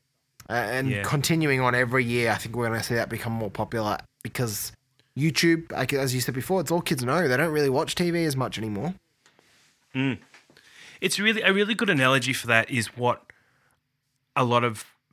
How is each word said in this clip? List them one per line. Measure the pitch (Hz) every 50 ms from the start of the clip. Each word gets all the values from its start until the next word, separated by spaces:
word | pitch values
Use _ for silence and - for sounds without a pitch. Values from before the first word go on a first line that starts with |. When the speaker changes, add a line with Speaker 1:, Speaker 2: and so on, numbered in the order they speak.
| _ _ _ _ _ _ _ - - -
Speaker 1:
Uh, | 113
and | 120 113 104 123 131 135 135
Speaker 2:
Yeah. | - 101 98
Speaker 1:
continuing | - 151 147 131 - 165 165 156 147 135 131
on | 127 123 123
every | 123 127 117 120 131 127
year, | 117 120 120 117 113
I | 107
think | 101 - 113 113
we're | 120 120
gonna | 113 113 113
see | 110 - 123
that | 117 110 -
become | 117 107 - 120
more | 113 113 110 101
popular | - - 110 - - 117 110 107 101 - - _ _ _ -
because | 117 - - 127 113 104 - - - - - _ _ _ _ _ _ _
YouTube, | 127 143 165 123 - 175 170 165 165 165 -
like, | - - - -
as | 143 135 139 131 123
you | 127
said | 123 - 120
before, | 127 123 - 185 190
it's | 160 -
all | 165 170
kids | 165 - 175 131 120
know. | 123 139 175 180 139
They | 123
don't | 131 156 170
really | 151 151 147 139
watch | 127 143 165 - -
T | - 180 175
V | 170 170 165
as | 156 135
much | 131 127 107 - 98
anymore. | 110 110 104 98 117 170 190 - _ _ _ _ _ _ _ _ _ _ _ _ _ _ _ _ _ _ -
Speaker 2:
Mm. | 131 135 135 120 - - _ - - _ _ _ - - - - - - - - -
It's | 190 185 - -
really, | 202 220 220 -
a | - 185
really | 190 196 208 202 233
good | 190 233 202
analogy | 185 135 131 127 135 135 123 131
for | 127 - - 117
that | 117 113 113 -
is | 139 120 107 - -
what | 120 123 120 117 - - - - _ _ _ _ _ _ _ _ _ _ _ _ _ _ _ _ _ _ _ _
a | 139 131
lot | 120 120 120 120
of | 120 110 107 - - _ _ _ _